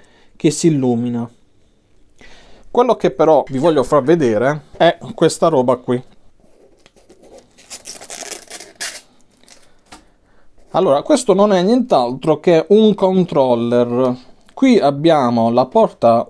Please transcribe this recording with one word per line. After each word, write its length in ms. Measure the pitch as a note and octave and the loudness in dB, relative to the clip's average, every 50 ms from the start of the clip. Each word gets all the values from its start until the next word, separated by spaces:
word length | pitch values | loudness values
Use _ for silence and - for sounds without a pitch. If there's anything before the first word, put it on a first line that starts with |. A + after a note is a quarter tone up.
| _ _ _ _ _ _ _ | _ _ _ _ _ _ _
che 140 | - - C#3+ | -4 -2 -2
si 180 | D3 - - E3 | -2 0 0 0
illumina. 640 | D#3 C3+ C3 B2 A#2+ A#2 A#2+ A#2+ A#2+ A#2 A#2 - _ _ _ _ _ _ _ _ _ _ _ _ _ _ _ _ _ _ - - - - - - - - - - | 0 0 0 -2 -2 -2 -4 -4 -6 -6 -8 -10 _ _ _ _ _ _ _ _ _ _ _ _ _ _ _ _ _ _ -20 -20 -20 -20 -20 -20 -20 -20 -20 -4
Quello 260 | - A#3 C4 B3 G#3+ | 0 0 2 2 0
che 140 | - - - | 0 -2 -2
però 340 | - - D3+ D#3 D#3 C3 - | 0 0 2 2 2 2 0
vi 120 | - C3 B2+ | -2 -4 -2
voglio 240 | D3+ F3 D#3 C#3 | 0 0 0 0
far 200 | A#2+ - D3+ C#3+ | 0 0 0 0
vedere 640 | B2+ C#3+ F3 E3+ C#3+ A#2 G#2+ G#2+ A#2+ C#3 D3+ D3 - _ - - | 2 2 2 2 2 0 0 0 0 -2 -2 -4 -8 _ -4 0
è 180 | D#3+ E3+ E3+ - - - - | 0 0 0 -2 -8 -16 -4
questa 340 | - E3+ D3+ - - F3+ E3 | -2 -2 -2 0 0 0 0
roba 280 | D#3+ C3 B2 B2+ B2 | 2 2 2 0 -2
qui. 260 | B2+ - - B2 B2+ - - - - - - _ _ _ _ _ _ _ _ _ _ _ _ _ _ _ _ _ _ - - - - - _ _ _ _ - - - - - - - - - - - - - - - - - - - - - - - - - - - - _ _ _ _ _ _ _ _ _ - - - _ _ _ _ _ - - _ _ _ _ _ _ _ - - - - - - _ | -2 -4 -4 -6 -6 -6 -10 -20 -20 -20 -20 _ _ _ _ _ _ _ _ _ _ _ _ _ _ _ _ _ _ -20 -20 -20 -20 -20 _ _ _ _ -20 -20 -20 -18 -20 -20 -20 -18 -18 -16 -16 -16 -16 -16 -18 -18 -20 -20 -20 -20 -20 -16 -14 -14 -14 -14 -16 -20 _ _ _ _ _ _ _ _ _ -20 -20 -20 _ _ _ _ _ -20 -20 _ _ _ _ _ _ _ -20 -20 -20 -20 -20 -16 _
Allora, 320 | - D#3 F#3+ D#3+ C3+ D3+ | -4 -2 0 0 0 -2
questo 320 | - - D4+ B3 - - F#3 | 0 -2 -2 0 0 0 0
non 180 | G3 G#3 G#3+ | 2 2 2
è 80 | G3 F3+ | 0 0
nient'altro 800 | F3 G#3 A#3+ C4 A3+ - D#3 C#3 A#2+ A#2+ C3 C#3+ - D#3 D3+ C#3+ | 0 0 0 0 0 0 0 -2 -2 -2 -6 -4 -2 -2 -2 0
che 240 | - F#3 E3+ D#3+ D#3+ - | 0 2 2 2 2 2
un 240 | G3+ A3 A3 G#3+ G3 | 2 4 4 2 2
controller. 1300 | - G3 F#3+ F#3+ F#3 F3+ - - C#3+ C3 B2+ A#2+ A#2 A#2 A#2+ A#2+ A#2+ A#2+ A#2+ A#2+ B2 C3 B2 B2 B2 - - - _ _ _ _ | 0 0 0 0 0 -2 0 0 0 0 2 0 -2 -2 0 0 0 0 0 0 -2 -2 -2 -4 -6 -12 -20 -20 _ _ _ _
Qui 220 | - C4+ C4 A#3+ - | -2 0 2 2 2
abbiamo 720 | C3+ C#3+ C#3+ C#3 D3+ E3 D#3+ D3 B2+ A#2+ A#2+ A#2 A2+ A#2 | 2 0 0 0 0 2 2 2 0 0 0 0 0 0
la 160 | A#2 B2 B2+ | 0 0 -2
porta 580 | - - A3+ G#3 - - _ A#2+ A#2 A2+ A#2 - - | 0 2 0 0 0 0 _ 2 2 2 2 0 0